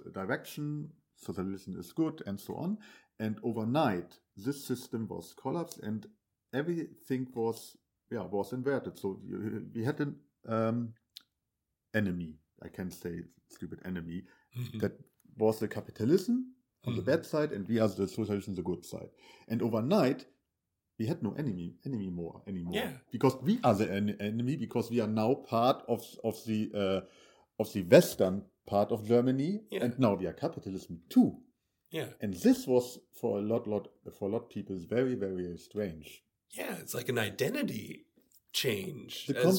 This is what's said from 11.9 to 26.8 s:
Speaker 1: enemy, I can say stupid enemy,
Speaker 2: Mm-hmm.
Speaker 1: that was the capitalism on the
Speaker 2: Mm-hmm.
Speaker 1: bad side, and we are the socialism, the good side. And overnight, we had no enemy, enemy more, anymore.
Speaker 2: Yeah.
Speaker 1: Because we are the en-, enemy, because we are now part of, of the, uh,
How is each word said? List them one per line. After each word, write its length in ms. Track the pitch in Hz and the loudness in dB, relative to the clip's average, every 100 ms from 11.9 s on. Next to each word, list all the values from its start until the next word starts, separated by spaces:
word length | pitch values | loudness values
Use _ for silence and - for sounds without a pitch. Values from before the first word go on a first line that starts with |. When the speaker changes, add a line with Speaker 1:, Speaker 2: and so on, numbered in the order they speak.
Speaker 1:
enemy, 420 | 110 98 87 80 76 _ - | 2 2 0 -6 -10 _ -16
I 60 | 85 | -14
can 200 | - 90 | -8 -8
say 300 | - 87 85 - _ _ | -8 -8 -8 -10 _ _
stupid 300 | - 85 - - | -12 -12 -10 -8
enemy, 380 | 90 82 87 - _ _ 123 | -6 -6 -8 -10 _ _ -10
Speaker 2:
Mm-hmm. 220 | 110 110 | -8 -2
Speaker 1:
that 140 | 101 - - _ - - | -2 -4 -20 _ -12 2
was 220 | 110 107 | 2 4
the 80 | 110 | -2
capitalism 840 | 113 - - 113 190 - 247 - - _ _ 123 | -4 -8 0 4 4 4 0 -2 -12 _ _ -4
on 80 | 113 | -2
the 60 | |
Speaker 2:
Mm-hmm. 100 | 98 | 2
Speaker 1:
bad 140 | 160 - | 0 2
side, 240 | 156 151 | 0 0
and 160 | 101 95 | -2 0
we 100 | 113 | 4
are 80 | 110 | 4
the 200 | 95 95 | 2 -2
socialism, 480 | - 104 101 98 92 | 0 0 -2 -2 -4
the 80 | |
good 200 | 87 87 | -2 -4
side. 260 | - 82 - _ - - - | -6 -10 -12 _ -20 -14 -4
And 140 | 117 | 0
overnight, 640 | 117 110 123 208 131 - - _ _ _ _ _ _ - | 2 2 4 4 4 2 -6 _ _ _ _ _ _ -4
we 80 | 110 | -2
had 160 | 165 | 0
no 120 | 107 | -2
enemy, 420 | - 147 90 85 - 139 | -2 -4 -4 -6 -8 -6
enemy 240 | 117 95 | -4 -4
more, 320 | 87 82 - - | -6 -6 -10 -8
anymore. 260 | 95 87 | -6 -2
Speaker 2:
Yeah. 200 | 143 233 131 - | -2 -4 -8 -10
Speaker 1:
Because 240 | 113 135 - | 4 4 4
we 160 | 135 247 | 0 4
are 120 | 131 101 | 4 4
the 160 | 95 | 4
en-, 240 | 98 104 101 | 2 0 0
enemy, 360 | 104 113 123 160 | -2 -2 -2 -2
because 340 | 113 120 113 | -2 -2 0
we 100 | 117 | 0
are 80 | 107 | 0
now 280 | 110 110 139 | 2 2 2
part 480 | - 117 123 - - | 2 4 4 4 0
of, 160 | 113 - - | -4 -4 -6
of 200 | 113 - 110 | -4 -4 -2
the, 260 | 107 107 | -2 0
uh, 280 | 107 | 0